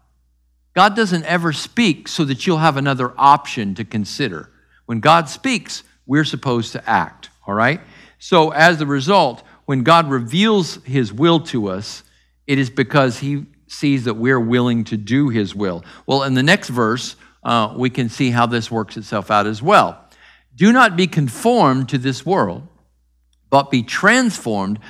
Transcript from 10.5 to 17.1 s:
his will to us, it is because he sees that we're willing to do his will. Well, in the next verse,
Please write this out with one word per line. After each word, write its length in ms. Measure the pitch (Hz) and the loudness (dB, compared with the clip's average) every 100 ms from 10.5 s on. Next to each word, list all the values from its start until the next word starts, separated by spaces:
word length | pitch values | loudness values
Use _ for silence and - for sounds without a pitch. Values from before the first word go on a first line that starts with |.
| 208 156 - | 2 0 -8
his 260 | 127 135 104 | -4 -2 -2
will 300 | 107 165 165 | 0 2 2
to 300 | - 123 101 | 0 -4 -4
us, 320 | 92 104 - _ _ _ _ - | -6 -10 -16 _ _ _ _ -4
it 120 | 139 | -2
is 100 | 127 | 0
because 520 | - 120 151 131 110 | -4 0 2 0 -2
he 260 | 139 143 143 _ _ | -6 -6 -8 _ _
sees 380 | - 147 135 | -4 0 0
that 80 | 117 | -2
we're 260 | 110 123 131 | -2 0 2
willing 460 | 113 123 123 117 | 2 2 2 0
to 140 | 107 110 | -2 -6
do 320 | 104 135 143 | -2 0 0
his 240 | 113 95 | 0 -2
will. 280 | 98 98 85 - - - | -4 -6 -6 -12 -14 -4
Well, 160 | 139 | -2
in 100 | 135 | 0
the 80 | 127 | 0
next 260 | 143 202 - | 2 2 0
verse, 480 | 120 110 127 - | -2 0 -2 -6